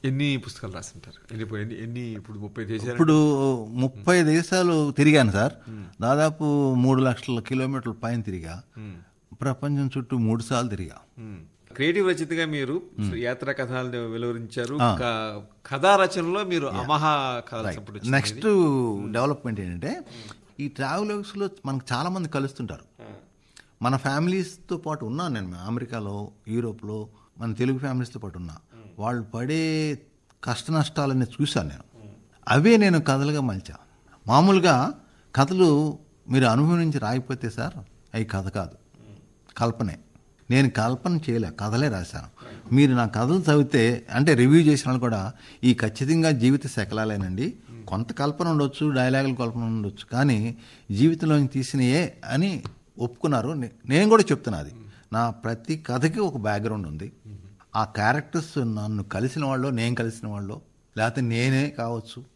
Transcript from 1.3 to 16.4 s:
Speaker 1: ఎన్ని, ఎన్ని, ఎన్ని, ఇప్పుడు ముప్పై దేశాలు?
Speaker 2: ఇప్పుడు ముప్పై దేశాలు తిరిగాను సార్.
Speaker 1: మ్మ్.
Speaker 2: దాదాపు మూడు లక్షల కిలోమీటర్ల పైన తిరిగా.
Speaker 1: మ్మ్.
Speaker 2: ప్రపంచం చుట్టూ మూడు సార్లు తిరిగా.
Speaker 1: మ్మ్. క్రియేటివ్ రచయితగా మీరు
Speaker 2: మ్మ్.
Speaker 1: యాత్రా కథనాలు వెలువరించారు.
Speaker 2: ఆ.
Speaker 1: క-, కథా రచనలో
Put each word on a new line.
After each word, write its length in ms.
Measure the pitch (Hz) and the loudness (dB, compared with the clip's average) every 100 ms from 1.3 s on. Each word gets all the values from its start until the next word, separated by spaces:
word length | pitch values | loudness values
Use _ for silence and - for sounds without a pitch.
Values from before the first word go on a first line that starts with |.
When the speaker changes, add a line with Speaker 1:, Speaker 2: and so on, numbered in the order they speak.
Speaker 1:
ఎన్ని, 280 | 110 110 107 | -10 -8 -6
ఎన్ని, 220 | 107 101 | -8 -8
ఎన్ని, 160 | 113 120 | -10 -8
ఇప్పుడు 400 | 120 107 95 104 | -8 -10 -12 -12
ముప్పై 260 | 104 104 104 | -12 -10 -6
దేశాలు? 260 | 113 120 | -6 -6
Speaker 2:
ఇప్పుడు 220 | 120 160 156 151 139 135 127 110 | 0 4 6 6 4 2 0 -4
ముప్పై 580 | 120 127 104 107 180 | -2 -4 -2 2 4
దేశాలు 680 | 156 160 170 185 175 160 147 | 6 2 2 0 2 2 0
తిరిగాను 400 | 139 147 151 117 | 4 6 6 6
సార్. 380 | 98 120 - - | 4 0 -2 -18
Speaker 1:
మ్మ్. 160 | 110 90 - | -16 -16 -6
Speaker 2:
దాదాపు 720 | 113 143 156 156 151 147 135 | 0 2 2 0 0 2 2
మూడు 280 | 127 127 131 | 4 4 6
లక్షల 380 | 131 120 - 120 | 4 0 -4 -6
కిలోమీటర్ల 520 | 107 131 131 135 117 | -4 -4 -2 -4 -6
పైన 300 | 107 113 120 | -6 -6 -4
తిరిగా. 420 | 107 92 82 87 - 113 | -6 -8 -10 -14 -16 -18
Speaker 1:
మ్మ్. 180 | 104 87 87 _ _ - | -16 -18 -20 _ _ -6
Speaker 2:
ప్రపంచం 500 | 135 127 143 143 135 139 | -6 -4 -4 -2 -2 -4
చుట్టూ 200 | 120 127 | -4 -2
మూడు 260 | 110 117 | 0 0
సార్లు 260 | 113 127 120 | 0 -2 -2
తిరిగా. 260 | 98 87 - _ - | -6 -10 -14 _ -20
Speaker 1:
మ్మ్. 180 | 110 92 80 _ _ | -18 -18 -20 _ _
క్రియేటివ్ 340 | - 147 175 185 | -2 0 2 0
రచయితగా 380 | 165 156 165 160 | 0 -2 -4 -4
మీరు 360 | 147 131 165 - - | -4 -4 -6 -8 -6
Speaker 2:
మ్మ్. 160 | 104 101 | -4 -2
Speaker 1:
యాత్రా 380 | 120 127 123 | -4 -4 -6
కథనాలు 440 | 135 127 127 127 123 | -6 -4 -6 -6 -6
వెలువరించారు. 800 | 117 113 120 117 113 123 120 147 | -6 -6 -6 -6 -8 -8 -6 0
Speaker 2:
ఆ. 160 | 120 92 | 2 2
Speaker 1:
క-, 400 | 123 110 110 104 107 _ - | -2 -4 -6 -10 -16 _ -10
కథా 300 | 139 185 202 | 0 4 6
రచనలో 480 | 185 190 170 190 | 4 0 -4 -4